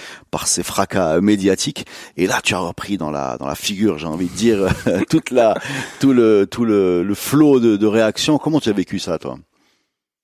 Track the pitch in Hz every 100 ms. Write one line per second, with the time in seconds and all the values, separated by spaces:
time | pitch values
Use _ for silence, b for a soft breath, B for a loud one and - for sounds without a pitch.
0 | B B B 78 - - - - 98 98
1 | 82 82 101 104 95 95 - - - B
2 | B - 92 120 - 92 87 - - 98
3 | 76 71 65 64 67 78 - 190 107 76
4 | 80 80 87 90 113 101 95 - 113 92
5 | - 160 - 127 110 - 135 139 B B
6 | 139 123 110 104 98 - 117 104 92 87
7 | 95 101 - 143 151 131 117 101 107 110
8 | 110 - - 151 151 156 113 101 87 98
9 | - 80 67 64 _ _ _ _ _ _
10 | _ _